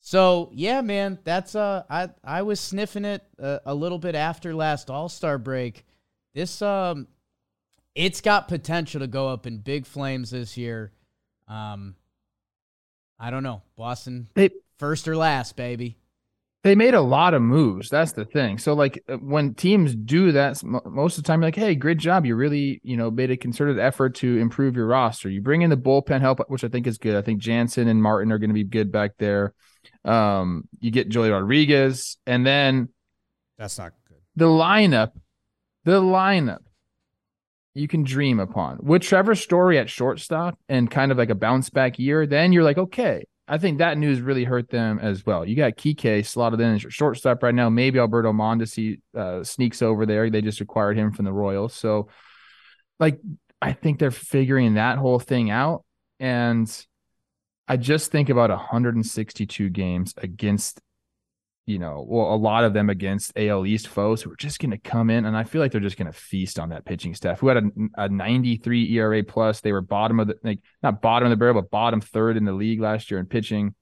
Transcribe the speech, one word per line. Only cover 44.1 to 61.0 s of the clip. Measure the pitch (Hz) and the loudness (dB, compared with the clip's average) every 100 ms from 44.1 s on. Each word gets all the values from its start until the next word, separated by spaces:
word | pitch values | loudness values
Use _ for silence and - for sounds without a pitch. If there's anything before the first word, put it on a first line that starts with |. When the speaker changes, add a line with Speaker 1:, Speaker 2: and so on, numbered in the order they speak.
| 131 | 0
Speaker 2:
really | 127 131 | 0 0
hurt | 123 123 117 | 0 -2 -2
them | 120 113 107 | -2 -2 -2
as | 107 98 | -2 -2
well. | 107 90 | -2 -2
You | 85 | -2
got | 120 135 - | 0 0 0
Kike | 156 147 120 107 110 | -4 0 0 0 -2
slotted | 120 117 113 | -2 0 2
in | 117 | 2
as | 107 | 0
your | - | -4
shortstop | - 151 117 135 120 | -2 -2 2 0 2
right | 123 | 2
now. | 120 120 | 2 4
Maybe | 113 131 127 | 4 4 4
Alberto | 117 117 113 | 2 2 2
Mondesi, | 107 107 113 113 - 110 98 _ 113 | 2 0 0 -2 -4 -6 -6 _ -8
uh, | 92 90 | -6 -6
sneaks | - - 123 - | -8 -2 -2 2
over | 117 107 | 0 2
there. | 107 107 113 | 2 2 2
They | 107 | 0
just | 107 104 | -2 -6
acquired | 104 - 101 107 | -6 0 0 2
him | 107 | 0
from | 104 101 | 0 -4
the | |
Royals. | 98 101 98 113 | -2 -2 -2 -4
So, | - 110 107 104 _ - - - _ _ _ _ _ | -4 -2 -2 -4 _ -20 -20 -20 _ _ _ _ _
like, | 160 143 202 - _ _ | 0 0 -10 -16 _ _
I | 135 | -6
think | 135 160 143 | -2 -2 0
they're | 143 | -2
figuring | 123 - 139 131 135 117 | -2 -2 0 2 4 4
that | 107 117 123 | 4 2 0
whole | 131 123 | 2 0
thing | - 127 113 | 0 0 0
out. | 110 147 170 _ _ _ _ | 0 0 -4 _ _ _ _
And | 131 120 117 117 110 - - _ _ _ _ _ _ _ - | -2 0 2 0 -2 -6 -18 _ _ _ _ _ _ _ -2
I | 131 | -2
just | 123 151 - | 2 0 0
think | 151 139 | 0 2
about | 123 117 | 4 4
a | 92 | 2
hundred | - 117 123 117 | -2 0 0 0
and | 110 | -2
sixty-two | - 110 - 104 - 101 | -4 -8 -6 -8 -4 -4
games | 92 92 90 92 - | -2 -2 -2 -4 -6
against, | 95 92 104 101 - - _ _ | -12 -4 0 0 -2 -12 _ _